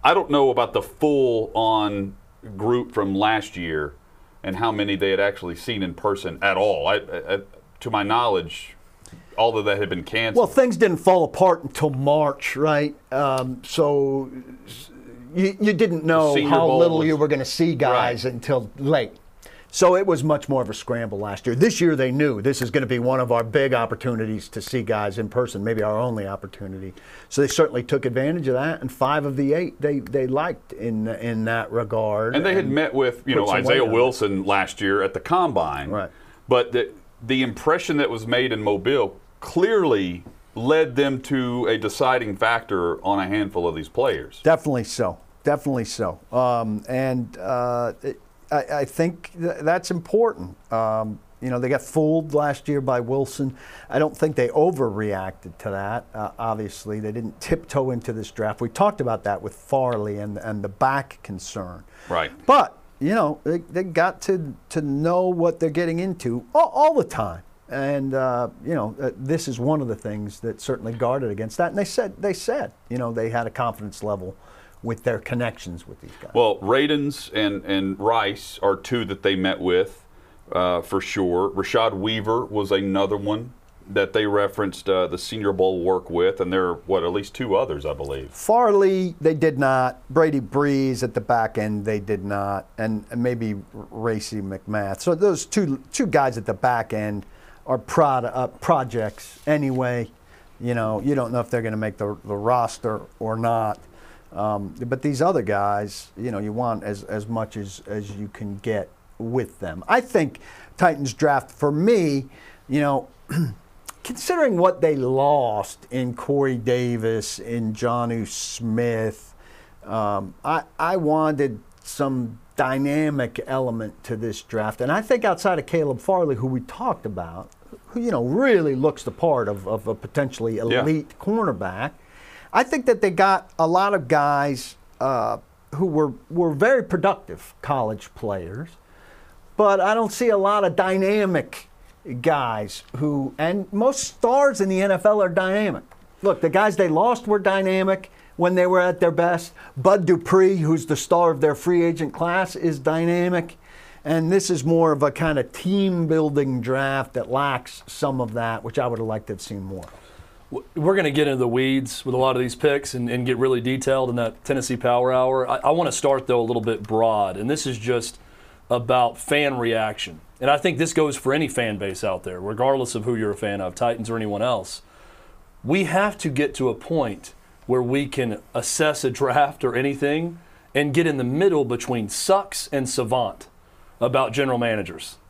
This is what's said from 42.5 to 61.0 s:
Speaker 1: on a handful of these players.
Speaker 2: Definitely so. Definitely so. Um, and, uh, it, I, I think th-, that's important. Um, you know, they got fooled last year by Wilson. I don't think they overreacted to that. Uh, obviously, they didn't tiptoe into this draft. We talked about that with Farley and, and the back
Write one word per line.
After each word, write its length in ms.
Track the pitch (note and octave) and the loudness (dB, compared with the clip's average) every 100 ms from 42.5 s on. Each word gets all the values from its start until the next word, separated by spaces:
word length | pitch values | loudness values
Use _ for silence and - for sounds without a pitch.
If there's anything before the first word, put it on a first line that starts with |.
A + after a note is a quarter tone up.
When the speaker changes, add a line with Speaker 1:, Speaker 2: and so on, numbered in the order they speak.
| A#2 - F#2+ F2 E2 F#2 | 0 0 0 0 -2 -2
Speaker 1:
on 140 | G2+ | -2
a 80 | F#2 | 0
handful 400 | G#2 G2+ F#2 F2 | -2 -2 -2 -2
of 80 | D#2+ | -4
these 140 | D#2 | -6
players. 520 | - C3 E2+ - - | -2 0 0 -6 -2
Speaker 2:
Definitely 400 | D3+ D#3+ D3+ C3 | 2 2 2 -2
so. 340 | G#2+ - A2+ E2+ - _ | -4 -4 -4 -4 -16 _
Definitely 420 | - C#3+ C#3+ C3 G#2+ | -2 0 0 -2 -4
so. 340 | - G2+ F2 - | -4 -6 -6 -4
Um, 520 | A#2+ B2+ A#2+ A2+ G#2+ G#2+ | -2 0 0 -2 -6 -4
and, 480 | B2+ C3 B2+ A#2 - | -2 -2 -2 -4 -8
uh, 560 | F#2 B2 B2 A#2+ A#2+ - | -4 -2 -2 -2 -4 -4
it, 160 | C#3+ - _ _ - | -10 -10 _ _ -4
I, 140 | D3 C3+ D3 | -2 -2 -4
I 40 | C3+ | -4
think 460 | - E3 E3+ - | -2 -2 -2 -16
th-, 280 | F3+ E3+ E3+ | -6 -6 -2
that's 280 | D#3 F3+ - | 0 0 0
important. 640 | F3+ E3+ G#3+ A3+ - F2+ F2+ - | -6 0 2 2 0 -12 -14 -6
Um, 480 | A2+ A2+ A2 A2 G#2 - - | -2 0 0 -2 -8 -16 -10
you 80 | B2+ | -6
know, 80 | B2 | -2
they 120 | B2 | 0
got 120 | C3+ | -2
fooled 540 | - E3 D#3 D#3+ D3+ D3 | 0 0 2 0 0 0
last 320 | D3 C#3 - | 0 -2 -2
year 140 | C#3+ | -2
by 180 | C3 B2 | 0 -2
Wilson. 580 | A#2+ C3+ C3+ - C3+ C3 - - - | 0 -2 -2 -4 -6 -6 -20 -20 -4
I 80 | C3+ | 0
don't 180 | D3+ D#3 | 0 2
think 200 | D#3 D3+ | 0 2
they 140 | A#2+ | 0
overreacted 1080 | C#3+ E3 D#3+ A#2+ G2+ G#2+ F#2+ F#2+ F#2 F#2 - | 4 2 2 -2 0 -2 -2 -6 -10 -18 -10
to 120 | A2 | -6
that. 340 | G2 G2 A#2 - | -4 -4 -6 -8
Uh, 180 | A2 G#2 - | -8 -8 -6
obviously, 640 | A2+ G#2+ G#2 - G#2+ G#2+ | -4 -4 -6 -10 -8 -6
they 120 | G#2+ | -6
didn't 300 | A2 A2+ - | -6 -8 -10
tiptoe 480 | - E3 - D3 C3 | -4 -4 -2 -2 0
into 240 | A#2+ A2+ | -2 -6
this 160 | A2 G#2 | -8 -8
draft. 320 | - G#2+ G#2 | -6 -4 -4
We 80 | A#2+ | -6
talked 320 | - G3+ G#3 | 0 0 2
about 220 | B2+ A2 | -2 -2
that 180 | G2+ G2 | -2 -4
with 140 | G#2 - | -6 -12
Farley 640 | - C#3 B2+ A#2 G#2 G#2 | -4 0 0 -2 -4 -6
and, 180 | G#2 G2+ | -8 -8
and 260 | A2+ G#2+ | -6 -6
the 60 | G2 | -6
back 480 | F#2+ C3 C#3 | 0 0 0